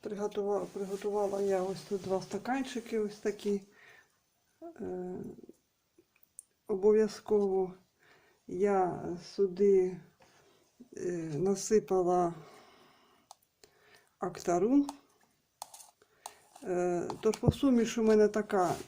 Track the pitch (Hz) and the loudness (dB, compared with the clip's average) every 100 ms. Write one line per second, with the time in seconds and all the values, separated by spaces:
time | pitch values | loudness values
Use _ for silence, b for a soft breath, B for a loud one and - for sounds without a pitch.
0 | 214 202 208 208 202 202 180 196 196 196 | -10 -6 -4 -2 -2 -2 -2 -8 -8 -6
1 | 208 208 202 196 202 190 185 185 - 202 | -4 0 0 0 0 0 -2 -6 -8 -8
2 | 185 190 185 190 240 262 262 226 220 226 | -2 -4 -4 -8 -4 -4 -4 -8 -6 -4
3 | 208 208 214 208 208 202 196 b b b | -4 -4 -6 -4 -2 -4 -4 b b b
4 | b b _ _ _ _ 330 330 190 180 | b b _ _ _ _ -20 -12 -10 -8
5 | 180 185 - - - - _ _ _ _ | -8 -10 -12 -14 -20 -20 _ _ _ _
6 | _ _ _ - _ _ - 196 202 214 | _ _ _ -20 _ _ -8 2 4 6
7 | 214 - - 214 202 190 185 185 _ _ | 4 -2 0 2 2 0 -2 -6 _ _
8 | b b b b - 180 202 196 180 - | b b b b -12 -2 2 2 0 -2
9 | 160 175 - - 196 180 202 190 185 180 | -8 -10 -10 -2 0 4 6 6 4 -4
10 | b b b b b b b _ - - | b b b b b b b _ -20 -8
11 | 180 175 160 147 185 196 - 214 - 190 | -6 -4 -4 -2 -2 -2 2 0 2 0
12 | 180 180 170 160 B B B B B B | 2 2 0 -4 B B B B B B
13 | B B B - _ _ b b b b | B B B -20 _ _ b b b b
14 | b b 180 156 - 175 208 277 285 - | b b -10 -6 -2 0 4 4 2 -6
15 | _ _ _ _ _ _ - - - _ | _ _ _ _ _ _ -20 -18 -20 _
16 | B B B B B - 240 180 180 175 | B B B B B -16 -6 -2 0 -2
17 | - 160 220 208 240 - 277 240 226 - | -4 -2 -2 2 2 4 2 4 2 0
18 | 220 214 208 214 208 202 175 - | 4 6 6 2 -2 0 0 -2